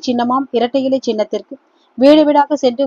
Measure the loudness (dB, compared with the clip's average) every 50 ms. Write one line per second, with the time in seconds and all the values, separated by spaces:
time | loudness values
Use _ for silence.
0 | 0 -2 -4 -2 -2 -2 -2 -4 -4 -4 -4 -2 -2 -2 -2 -2 -2 -2 -2 -2
1 | -2 -4 -4 -4 -4 -4 -6 -8 -8 _ -18 -20 _ _ _ _ _ _ _ 2
2 | 4 6 6 6 4 4 2 2 0 0 -2 -2 -2 -2 -2 -2 -4